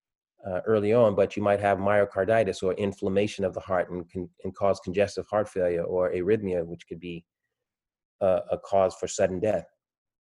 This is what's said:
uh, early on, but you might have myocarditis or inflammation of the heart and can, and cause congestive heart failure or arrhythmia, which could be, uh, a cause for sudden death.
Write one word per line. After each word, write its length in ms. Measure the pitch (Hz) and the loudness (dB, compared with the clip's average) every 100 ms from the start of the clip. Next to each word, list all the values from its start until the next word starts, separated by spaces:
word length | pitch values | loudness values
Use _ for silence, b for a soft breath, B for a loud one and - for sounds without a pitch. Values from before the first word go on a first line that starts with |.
| _ _ _ _ 98 | _ _ _ _ -8
uh, 140 | 90 - | -4 0
early 280 | 107 104 | 2 4
on, 200 | 117 110 | 4 4
but 220 | 98 95 - | 4 0 0
you 80 | |
might 160 | 104 101 | 0 2
have 180 | 101 95 | 2 0
myocarditis 840 | 98 104 101 98 95 113 101 92 | 2 2 2 0 2 2 2 -2
or 100 | 95 | -2
inflammation 720 | 90 101 95 101 98 104 - | -2 -2 -2 -2 0 0 -2
of 100 | 95 | -4
the 60 | - | -4
heart 300 | - 90 85 | -2 -2 -2
and 180 | 90 85 | -6 -10
can, 200 | 95 90 _ | -10 -10 _
and 120 | 95 - | -12 -2
cause 240 | 98 95 | 0 0
congestive 480 | - 90 101 - - | -2 0 0 -2 -2
heart 220 | 107 101 | -2 -2
failure 340 | 95 90 85 | -2 0 0
or 280 | 85 92 90 | -2 0 0
arrhythmia, 540 | 90 90 110 98 90 85 | 0 0 0 0 -4 -4
which 220 | 85 - | -10 -14
could 120 | 85 | -14
be, 240 | 87 85 - _ _ _ _ _ _ _ _ - | -12 -12 -16 _ _ _ _ _ _ _ _ -2
uh, 200 | 98 90 - | 2 2 0
a 60 | 95 | -6
cause 380 | - 98 92 - | 0 2 4 0
for 120 | 92 | -6
sudden 320 | - 95 92 | 0 0 0
death. 260 | 107 92 - _ _ _ _ _ | 0 -2 -4 _ _ _ _ _